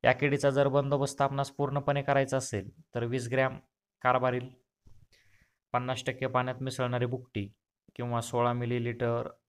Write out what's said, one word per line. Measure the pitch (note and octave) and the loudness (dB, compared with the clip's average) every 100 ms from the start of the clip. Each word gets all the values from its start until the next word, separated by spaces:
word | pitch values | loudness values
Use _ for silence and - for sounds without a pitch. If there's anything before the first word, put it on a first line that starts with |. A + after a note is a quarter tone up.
या | B2 | 2
किडीचा | B2+ D3 C#3+ C#3+ | 2 2 4 2
जर | C3+ C#3 | 4 4
बंदोबस्त | C#3 C#3 C#3 C#3 - | 4 2 0 0 0
आपणास | C#3 C#3 C#3 | 0 0 -4
पूर्णपणे | - C#3+ C#3+ C3+ C#3+ | -2 -2 0 0 0
करायचा | C#3+ C#3 C3+ C3+ | 2 2 2 0
असेल, | B2 G#2 G2 - - A#2+ | -2 -6 -6 -14 -8 -4
तर | |
वीस | A#2 B2+ A#2 | -2 -2 -2
ग्रॅम | C3 C3 B2 _ _ _ _ | 0 0 -2 _ _ _ _
कार्बारिल, | B2+ B2+ B2+ B2 B2 - _ _ - - - _ _ _ _ _ _ | 2 2 2 -2 -6 -16 _ _ -20 -20 -20 _ _ _ _ _ _
पन्नास | B2 B2+ B2+ C3 | -4 -2 -4 -4
टक्के | B2+ C3 | -2 0
पाण्यात | B2+ B2+ B2 | 0 0 -4
मिसळणारी | C3 B2+ B2 B2 B2 | -6 -2 -2 0 0
भुकटी | B2 A#2+ - G2+ _ _ _ _ - | -2 -6 -6 -6 _ _ _ _ -8
किंवा | A#2+ A#2 | -4 -2
सोळा | A#2 B2 A#2+ | -2 2 2
मिलीलिटर | A#2+ A#2+ B2 A#2+ A#2 A#2+ A#2 B2 - | 2 0 -2 -2 -2 0 0 -4 -10